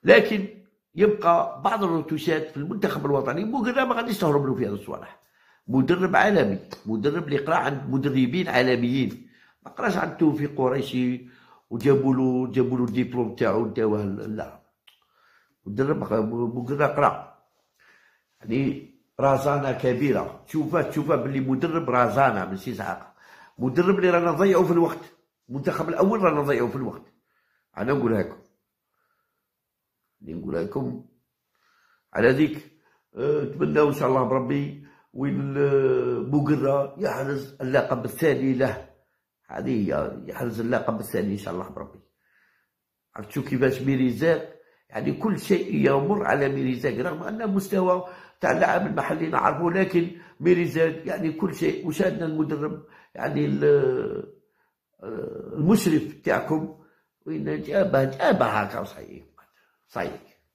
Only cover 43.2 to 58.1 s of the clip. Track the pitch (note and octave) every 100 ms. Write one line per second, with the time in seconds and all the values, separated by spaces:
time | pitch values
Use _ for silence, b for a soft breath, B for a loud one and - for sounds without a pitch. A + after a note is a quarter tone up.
43.2 | G#2 D3 - C3 C#3 - C3 C3+ B2+ A2
44.2 | D#3+ D#3+ - - b b b G#2+ C3+ C#3
45.2 | A3 F3 - G3 - D3 C#3 C#3 D3+ G3+
46.2 | - B2+ C#3 C#3 C3 B2+ C#3+ A2 B2+ D3+
47.2 | E3+ G#3+ A3 G3 F#3+ G3 F#3 F3+ F3+ B
48.2 | B B D#3 D3 - F3 G3 - - D#3
49.2 | D#3+ - - D3 E3+ F3+ F#3 F3 E3+ -
50.2 | B B E3 F3 E3+ C3 E3 D#3+ - D#3
51.2 | D#3+ D3+ F#3 - D#3+ - E3 - F#3+ -
52.2 | E3 D#3 D3+ D3 D3+ F3 - b b -
53.2 | B2 C#3+ D3 C#3 D3 C#3+ C3 B2+ G1+ G1+
54.2 | - - _ _ _ _ _ _ F#2+ A2
55.2 | - - - - D#3 G3+ F3+ D#3 - -
56.2 | - G#2+ - D#3 - - b b b _
57.2 | - D#3 D3+ D3+ - G3 F#3 C3+ C3+